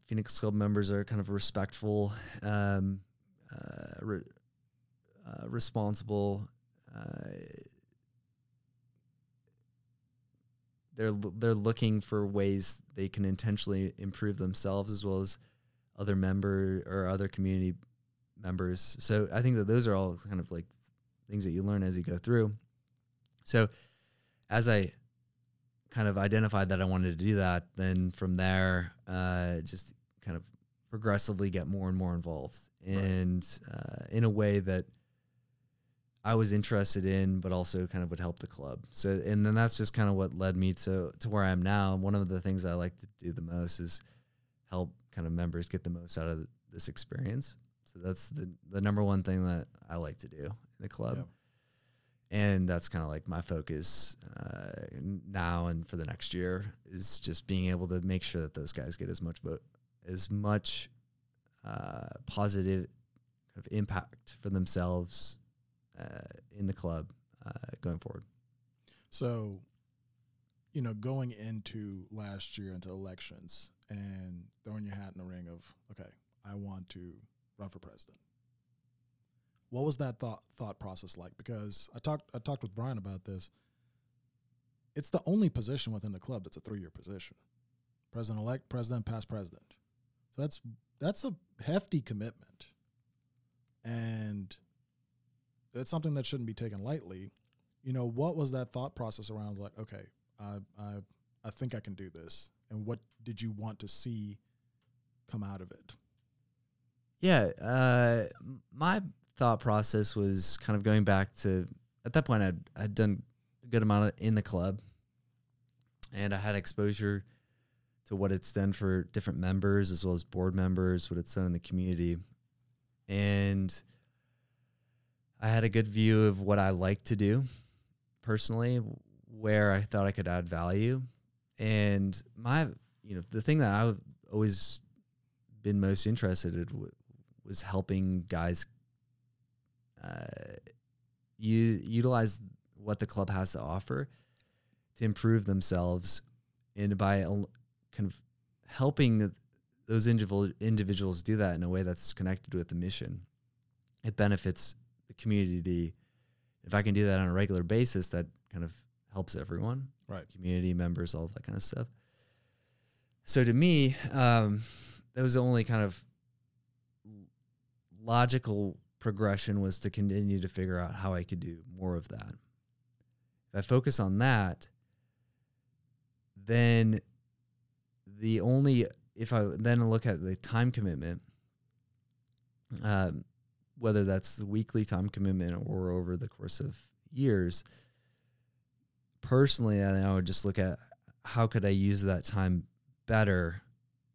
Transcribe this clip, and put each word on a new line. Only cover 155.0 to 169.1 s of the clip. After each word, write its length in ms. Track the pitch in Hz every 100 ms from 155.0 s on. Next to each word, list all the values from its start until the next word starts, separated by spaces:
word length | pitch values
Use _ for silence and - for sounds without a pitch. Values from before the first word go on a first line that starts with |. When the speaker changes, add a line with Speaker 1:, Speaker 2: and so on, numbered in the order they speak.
| -
Speaker 1:
the 60 |
community. 800 | - 110 101 92 87 87 87 82 - _ _ _ _ _ _
If 100 | 85
I 80 | 104
can 120 | 104
do 120 | 101 104
that 140 | 95
on 60 | 92
a 60 |
regular 300 | 90 101 92
basis, 460 | 85 113 123 95 90
that 180 | 90 82 - _
kind 120 | 85
of 80 | 82 - _ _ _
helps 240 | 95 90 -
everyone. 520 | - 87 104 131 135 - -
Speaker 2:
Right. 160 | 92 -
Speaker 1:
Community 420 | 95 90 90 90
members, 400 | 87 87 87 87
all 140 | 80 82
that 140 | -
kind 140 | - 101
of 60 |
stuff. 240 | - - 120 - _ _ _ _ _ _ _ _ _ _ _ _
So 200 | - 135
to 80 | 120
me, 440 | 120 180 156 131 135 127
um, 500 | 139 123 117 107 104 113 - - - -
that 80 | 123
was 120 | 127
the 80 | 127
only 220 | 127 120
kind 180 | 110 113
of 200 | 104 87 - _ _ _ _ _ _ _ _ _ 107 104 92 _ _ _ _ _ _ 90
logical 760 | 110 120 123 127 117 104 98 - _ _
progression, 600 | 113